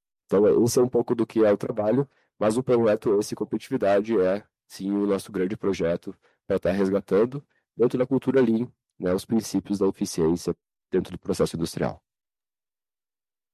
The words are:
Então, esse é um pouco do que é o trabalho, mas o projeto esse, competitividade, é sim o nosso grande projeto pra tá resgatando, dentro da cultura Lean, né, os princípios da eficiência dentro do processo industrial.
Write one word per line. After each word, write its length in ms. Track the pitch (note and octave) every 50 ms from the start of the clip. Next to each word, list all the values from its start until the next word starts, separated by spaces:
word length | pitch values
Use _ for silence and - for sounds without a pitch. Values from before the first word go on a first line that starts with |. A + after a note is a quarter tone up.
| _ _ _ _ _
Então, 380 | - - F#2+ G#2 G2+ - - A2+
esse 140 | A#2+ - C3
é 40 |
um 60 | B2 B2+
pouco 240 | - A#2+ A#2 -
do 140 | B2 A#2 A2
que 180 | - - A2 A2
é 80 | G#2
o 40 | G#2
trabalho, 520 | G2 - - A#2+ G#2+ G#2 G#2+ A#2 C3 C#3+ - _ _ _ _ _ -
mas 180 | G2+ A2 A2
o 60 | B2
projeto 560 | C3 - B2+ A#2 A#2 A2 G#2+ A2 - B2 G2+ G2+
esse, 160 | G#2+ - A2
competitividade, 840 | - G#2+ - - G#2+ - - C3+ B2+ G#2 G2 G2+ G#2 G#2+ A2 A2+ G2+
é 240 | F#2 F#2 F#2+ G#2 - _ _ _ _ _
sim 240 | - - F#2+ G2
o 140 | G2+ G2+ G2+
nosso 260 | G2+ G2 F#2+ - -
grande 240 | G#2 F#2 F#2 F#2 G#2+
projeto 580 | - - G2 F#2+ F2 F2 E2 F2 F2 - G2+ - _ _ _ _ _ _ -
pra 80 | G2 F#2
tá 140 | - -
resgatando, 680 | G2 G2 G2 F#2+ G2 G2 - - F#2+ G2 A2+ B2+ C3 C#3+ - _ _ _ _ _ _
dentro 200 | - A2+ B2 -
da 80 | B2 B2
cultura 360 | - C3+ B2+ - C3 B2+ C3+
Lean, 260 | B2+ A2+ A2+ A2 B2 A#2 _ _ _ _ _ -
né, 160 | F#2+ F2+ F2+
os 100 | G2 -
princípios 540 | - A#2+ A2 G#2 - - G2 - - G2+ F#2+
da 80 | G2
eficiência 680 | G2 G2 - G#2 - - - D#2+ D#2+ F2 F2 - F2 E2+ _ _ _ _ _ _ _
dentro 220 | - F#2 - -
do 60 | - -
processo 360 | - - F#2 - D#2+ - -
industrial. 480 | E2 E2 D#2+ - - C#2+ - - - _ _ _ _ _ _ _ _ _ _ _ _ _ _ _ _ _ _ _ _ _ _ _ _ _ _ _ _ _ _